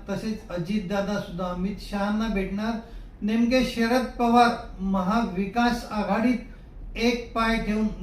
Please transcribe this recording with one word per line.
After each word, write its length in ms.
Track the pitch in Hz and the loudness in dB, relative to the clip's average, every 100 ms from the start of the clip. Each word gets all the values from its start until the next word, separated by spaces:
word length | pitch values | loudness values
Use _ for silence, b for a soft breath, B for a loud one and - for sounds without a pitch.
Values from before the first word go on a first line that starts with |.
| - | -6
तसेच 400 | 190 220 196 - | -4 -4 -6 -6
अजितदादा 720 | 180 165 214 180 202 196 202 | -6 -2 -2 0 -2 0 -2
सुद्धा 240 | - 175 180 | -4 -6 -4
अमित 280 | 180 196 202 | -2 -4 -4
शहांना 460 | - 202 202 214 226 | -6 -2 0 0 0
भेटणार. 440 | 196 185 196 220 226 B B B B | 0 -2 -2 -2 -4 B B B B
नेमके 420 | 208 226 240 254 | 0 4 4 4
शरद 400 | - - 226 254 220 - | 2 2 2 2 0 0
पवार 320 | 240 240 240 233 - - | 4 8 6 4 -6 -6
महाविकास 1040 | 190 190 180 226 208 180 196 240 240 233 - | 0 0 2 2 0 -2 -2 2 2 0 -4
आघाडीत 1040 | 214 185 214 247 233 - - - - - 214 | -2 0 2 2 0 -4 -16 -16 -14 -10 0
एक 360 | 233 240 - | 0 0 -2
पाय 220 | 226 226 226 | 0 2 2
ठेवून 280 | 185 214 214 - | 0 0 0 -2